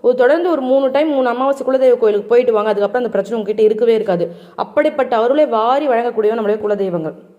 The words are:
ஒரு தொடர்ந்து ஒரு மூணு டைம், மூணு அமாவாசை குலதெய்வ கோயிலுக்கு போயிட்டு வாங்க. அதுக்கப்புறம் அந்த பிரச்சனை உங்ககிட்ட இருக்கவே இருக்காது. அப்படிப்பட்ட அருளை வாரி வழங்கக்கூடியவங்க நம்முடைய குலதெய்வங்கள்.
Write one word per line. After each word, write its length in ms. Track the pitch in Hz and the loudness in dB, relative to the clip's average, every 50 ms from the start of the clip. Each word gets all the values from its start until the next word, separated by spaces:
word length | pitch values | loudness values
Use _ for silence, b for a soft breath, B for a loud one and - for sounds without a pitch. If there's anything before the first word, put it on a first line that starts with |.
ஒரு 120 | - 233 247 | 2 0 2
தொடர்ந்து 360 | - 247 254 294 320 349 359 | 2 2 2 2 2 2 0
ஒரு 100 | 330 285 | -2 -2
மூணு 300 | 254 254 262 277 277 262 | 0 0 0 2 2 2
டைம், 220 | 262 277 311 320 | 0 0 0 0
மூணு 160 | 285 269 254 240 | 0 0 0 0
அமாவாசை 380 | 233 247 262 277 277 269 254 | 0 0 0 -2 -2 -2 -2
குலதெய்வ 320 | 254 262 262 262 254 240 240 | -2 0 2 4 4 4 4
கோயிலுக்கு 300 | 233 214 208 202 202 - | 2 2 2 0 0 2
போயிட்டு 240 | 240 240 254 247 | 2 2 4 2
வாங்க. 160 | 220 214 208 220 | 0 0 0 0
அதுக்கப்புறம் 340 | 208 208 202 196 - 254 247 | 0 0 -2 -2 -2 -4 -4
அந்த 80 | 220 | -2
பிரச்சனை 260 | - 196 196 196 233 226 | -2 -4 -4 -2 -6 -6
உங்ககிட்ட 240 | 208 190 214 214 | -4 -4 -2 2
இருக்கவே 320 | 220 214 220 214 240 226 226 | 2 2 2 2 2 2 2
இருக்காது. 380 | 220 214 196 180 170 170 170 B B B B B | 0 0 -2 -2 -2 -2 -6 B B B B B
அப்படிப்பட்ட 600 | B 202 - - 294 302 311 302 294 254 - 247 | B -10 -4 -2 0 0 0 0 -2 -2 0 0
அருளை 300 | 220 226 247 277 302 302 | 0 2 2 2 2 2
வாரி 420 | 254 226 214 220 233 262 285 302 285 | 2 0 0 0 0 0 0 0 0
வழங்கக்கூடியவங்க 520 | 240 226 240 240 233 220 214 208 226 233 | 0 0 -2 -2 -2 0 0 0 0 0
நம்முடைய 200 | 214 202 214 214 214 | -2 -2 -2 -2 -2
குலதெய்வங்கள். 520 | 208 208 196 196 190 175 170 160 151 - - - - - | -4 -2 -2 -2 -4 -4 -4 -6 -6 -10 -12 -20 -20 -20